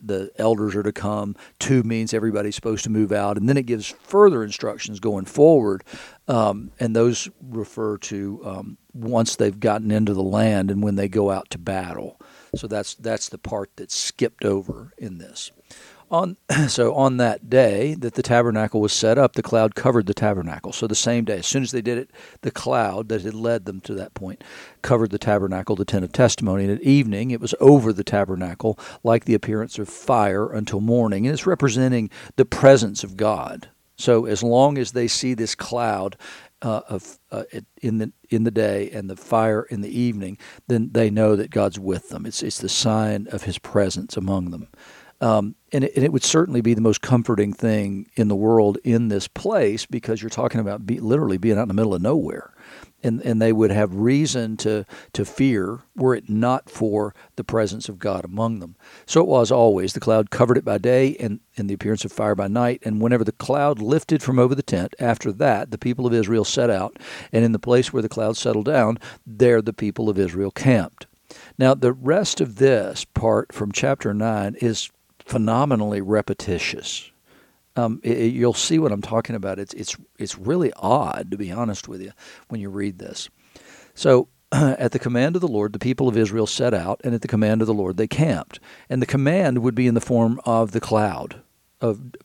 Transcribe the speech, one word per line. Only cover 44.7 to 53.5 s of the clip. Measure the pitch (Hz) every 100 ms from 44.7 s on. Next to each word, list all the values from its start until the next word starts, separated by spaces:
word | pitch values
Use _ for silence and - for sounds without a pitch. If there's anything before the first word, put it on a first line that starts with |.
| _ - - - -
Um, | 120 107 104 - _
and | 139
it, | 135
and | -
it | 143
would | 131
certainly | - 160 180 123
be | 113
the | 110
most | 113 104
comforting | - 127 113 104 101
thing | - 113 104 101 98 -
in | - 107
the |
world | 98 107 113 104 101
in | 127 117 117
this | 98 -
place, | - 196 214 107 110 -
because | 127 - 110
you're | 110
talking | 113 123 120
about | 101 104 104
be-, | 113
literally | 104 143 127 95
being | 113 104
out |
in | 117
the |
middle | 98 110
of | 90
nowhere. | 104 156 80 - - _ - - - _
And, | 120 117
and | 131 110
they | 113